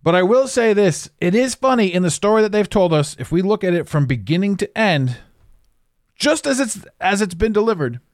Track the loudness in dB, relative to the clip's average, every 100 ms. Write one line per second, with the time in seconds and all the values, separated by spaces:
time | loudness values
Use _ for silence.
0 | 2 2 4 2 2 0 2 4 2 0
1 | -10 _ 0 0 0 -2 0 2 2 0
2 | -2 0 0 2 2 0 0 2 2 2
3 | 0 -6 -4 -2 0 -2 0 -2 -2 -2
4 | 0 -2 -2 -2 0 -2 -4 -2 0 0
5 | -2 -4 -14 _ _ -20 _ _ _ _
6 | _ _ -2 0 -2 -2 -4 -6 -16 _
7 | -2 0 -2 -2 -2 0 0 -2 -4 -6
8 | _